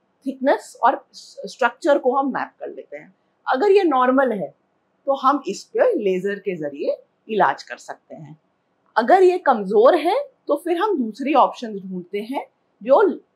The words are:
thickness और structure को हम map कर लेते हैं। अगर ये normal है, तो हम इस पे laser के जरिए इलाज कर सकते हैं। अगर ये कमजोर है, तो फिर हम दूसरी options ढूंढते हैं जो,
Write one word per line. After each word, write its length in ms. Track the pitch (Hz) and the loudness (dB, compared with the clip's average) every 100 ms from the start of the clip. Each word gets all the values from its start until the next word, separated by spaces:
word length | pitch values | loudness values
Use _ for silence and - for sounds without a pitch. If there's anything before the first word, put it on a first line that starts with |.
| _ _ 269 | _ _ -12
thickness 500 | - 269 440 - - | -4 0 0 -4 -2
और 240 | 233 - _ | 0 0 _
structure 840 | - - - 190 - 240 - 320 285 | -20 -20 -16 -12 -4 -4 0 0 2
को 180 | 262 277 | 0 0
हम 160 | 277 | -2
map 180 | 151 127 - | -4 -8 -12
कर 80 | 143 | -16
लेते 280 | - - 147 | -16 -18 -20
हैं। 180 | 170 _ _ _ - | -20 _ _ _ -4
अगर 220 | 262 415 | 0 4
ये 120 | 403 | 4
normal 500 | 349 262 254 262 262 | 4 2 2 2 2
है, 220 | 202 147 _ _ _ _ _ 277 | -2 -8 _ _ _ _ _ -6
तो 80 | |
हम 280 | 269 269 285 220 | -2 0 -2 -4
इस 160 | - | -10
पे 300 | - 453 523 | -6 0 0
laser 440 | 339 196 185 196 196 | 0 -2 -2 -4 -6
के 180 | 202 170 | -8 -8
जरिए 400 | 147 143 277 285 _ _ - | -8 -8 -6 -8 _ _ -6
इलाज 340 | 208 143 147 | 0 0 -2
कर 140 | - - | -10 -18
सकते 380 | - - - | -18 -20 -20
हैं। 260 | 135 147 156 _ _ _ _ _ 214 | -20 -20 -20 _ _ _ _ _ -2
अगर 260 | 233 381 | 4 6
ये 160 | 359 359 | 6 4
कमजोर 580 | 277 220 190 214 262 339 | 0 0 0 4 4 4
है, 280 | 320 508 571 _ - | 0 -2 -4 _ -6
तो 80 | 294 | -4
फिर 200 | 339 339 | -2 -2
हम 220 | 440 320 | -2 -2
दूसरी 360 | 220 233 277 | -6 -6 0
options 460 | 277 202 - 226 196 | 2 2 0 -12 -12
ढूंढते 360 | 190 180 175 208 | -10 -12 -10 -10
हैं 280 | 226 277 539 _ _ _ | -8 -10 -12 _ _ _
जो, 380 | 214 311 370 - _ | 2 4 4 0 _